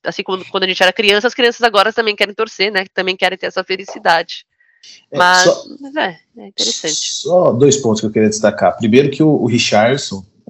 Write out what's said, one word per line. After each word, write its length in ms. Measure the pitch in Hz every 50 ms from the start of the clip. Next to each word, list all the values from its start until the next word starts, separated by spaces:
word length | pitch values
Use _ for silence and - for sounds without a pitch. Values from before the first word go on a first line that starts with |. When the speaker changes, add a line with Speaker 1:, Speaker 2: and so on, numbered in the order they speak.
| -
Speaker 1:
Assim 200 | - 170 - 196
como 200 | - 190 190 175
quando 180 | - - 196 190
a 20 |
gente 160 | 185 185 - 190
era 100 | 180 180
criança, 340 | - 214 202 202 208 208
as 80 | 247 -
crianças 260 | - 247 233 233 - 226
agora 300 | 233 208 202 190 214 220
também 240 | - 226 220 208
querem 180 | 202 208 196 208
torcer, 380 | - 220 220 - - - 208 214
né? 140 | 190 190 190 _
Também 220 | - 185 190 185
querem 200 | 185 - 185 185
ter 100 | 185 -
essa 160 | 196 - 190 185
felicidade. 840 | - 190 185 196 - - - 214 190 170 165 170 - - - - _ _ _ _ _ _ _ _ - - - _ _
Speaker 2:
É, 80 | - 147
Speaker 1:
Mas, 240 | 180 180 185 180 180
Speaker 2:
só, 220 | 180 - - - - - -
Speaker 1:
mas 160 | 277 277 277
é, 240 | 311 247 196 170 156 _ _ _ 233
é 100 | 214 196
interessante. 460 | 202 - 208 226 226 - - 160 147
Speaker 2:
só 580 | - - - - - - - 170 180 175 147 110
dois 240 | 117 135 143 131
pontos 240 | - - 117 107 107
que 60 | -
eu 40 | 110
queria 200 | - 113 110 107
destacar. 480 | 107 - - 104 - - 98 90 - -
Primeiro 320 | 113 110 107 127 143 143
que 120 | 139 - 156
o, 60 | 156
o 180 | 147 - -
Richarlison, 800 | 120 113 120 - - 117 104 107 120 135 143 - - 98 95 92 - _ _ _ -